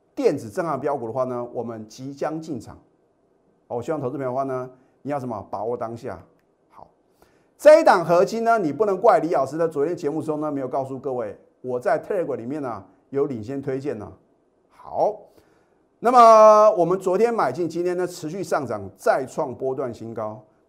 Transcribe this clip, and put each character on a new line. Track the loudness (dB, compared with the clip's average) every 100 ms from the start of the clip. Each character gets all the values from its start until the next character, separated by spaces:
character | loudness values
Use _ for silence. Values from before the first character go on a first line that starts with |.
| _
电 | -2 -2 -2
子 | -6
震 | -8
撼 | -6 -4
标 | -4
股 | -4 -6
的 |
话 | -6
呢， | -6 -6 -8
我 | -10
们 | -10 -12 -16
即 | -16 -16
将 | -8 -8 -8
进 | -12 -14
场。 | -14 -20 _ _ _ _ _ _ _ _ -12
哦， | -8
我 |
希 | -6
望 | -6
投 | -6
资 | -6
朋 |
友 | -6
的 | -4
话 |
呢， | -4 -6 -10 -16 _ _
你 | -8
要 | -8
什 | -6
么？ | -10 -10
把 | -8
握 | -6
当 | -6 -8 -10
下。 | -14 -14 -18 _ _ _ _
好， | -20 -20 _ _ _ _ _ _ 4
这 | 8 8
一 |
档 | 8 4
合 | 4 2
金 | 2 0
呢， | 0 0
你 | 0
不 | -2 -2
能 | 2
怪 | 4 4
李 | 2
老 | -2 -2
师 | -2
呢， | -2
昨 | -2 -4
天 | -4
节 | -6
目 | -4
中 | -6 -6
呢， | -6
没 | -6
有 | -6
告 | -6
诉 | -6 -8
各 | -8
位， | -6 -8 -12 _ _
我 | -8 -4
在 | -2 -2
Telegram | -2 -4 -4 -6
里 |
面 | -8 -8
呢， | -8 -10 -14 _ _
有 | -4 -2
领 | -4
先 | -10 -10
推 | -6 -6
荐 | -6 -10
呢。 | -12 -20 _ _ _ _ _
好， | _ -10 -2 -2 -4 -16 _ _ _ _ _ _ _
那 | 4
么 | 8 10 10 10 10 6
我 | 4
们 | 2 0
昨 | 0 2
天 | 2
买 | 2 -2
进， | -2 -4
今 | -4
天 | -4 -4
呢， | -6
持 | -8 -10
续 | -10
上 | -4 -4 -4
涨， | -8 -10 -4
再 | 0 0 -2
创 | -6 -8
波 | -6 -6
段 | -6 -8
新 | -10 -12
高。 | -10 -10 -12 -20 _